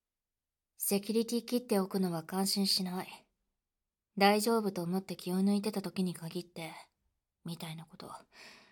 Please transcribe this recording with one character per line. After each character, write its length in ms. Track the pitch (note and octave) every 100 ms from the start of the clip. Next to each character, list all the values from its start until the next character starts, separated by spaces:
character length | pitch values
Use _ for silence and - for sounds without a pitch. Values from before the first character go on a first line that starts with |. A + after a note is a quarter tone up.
| _ _ _ _ _ _ _ -
セ 220 | - G3+
キ 140 | G3+
ュ 20 | A3
リ 100 | A3+
テ 120 | A#3+
ィ 80 | A3+
切 120 | A#3+
っ 40 |
て 180 | B3 G#3
お 80 | F#3+
く 140 | G3
の 100 | F#3
は 120 | E3+
感 240 | D#3 F#3 G3
心 200 | G3+ G3
し 160 | -
な 200 | F#3 F#3
い。 220 | - - _ _ _ _ _ _ _ _ _ -
大 240 | G3+ G#3
丈 160 | G#3+ A#3
夫 140 | G#3+
と 120 | F#3+
思 140 | E3+ F#3
っ 40 |
て 140 | F#3+ F3
気 160 | -
を 60 | F#3
抜 160 | G3
い 80 | G3+
て 100 | G#3
た 100 | G3+
時 220 | F#3+ F#3
に 100 | F#3
限 280 | E3+ E3 F3+
っ 40 | F3
て、 280 | - D#3+ D#3+ - _ _ _ _ _ E3
み 120 | E3+
た 140 | E3+
い 60 | D#3+
な 80 | D#3+
こ 100 | -
と、 160 | - - - - - - -